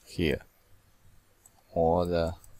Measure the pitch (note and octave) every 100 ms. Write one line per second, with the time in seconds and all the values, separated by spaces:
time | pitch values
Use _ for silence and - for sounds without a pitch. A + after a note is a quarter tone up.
0 | - - D#2+ C2 - _ _ - _ _
1 | - - _ _ _ _ _ E2+ E2 F2
2 | F2 E2+ D#2+ - -